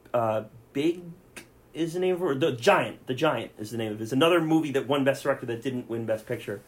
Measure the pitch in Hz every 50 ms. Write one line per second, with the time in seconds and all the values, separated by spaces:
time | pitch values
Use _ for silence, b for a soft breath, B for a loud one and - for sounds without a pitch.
0 | _ - - 120 113 110 110 110 107 - - - - - - 135 147 170 170 180
1 | 175 170 - - - - - - - - _ _ _ _ - 151 165 165 160 180
2 | 185 185 185 170 185 165 139 135 160 156 131 120 113 190 190 170 139 110 - -
3 | - - 127 123 156 156 139 113 110 - - - 107 104 120 113 113 107 107 107
4 | 113 110 127 131 156 170 175 170 160 156 160 160 147 147 135 135 120 117 143 143
5 | 135 139 131 - - 147 135 - - 117 117 113 - 135 123 123 117 - 117 117
6 | 113 110 110 110 - - 120 110 - - 104 101 -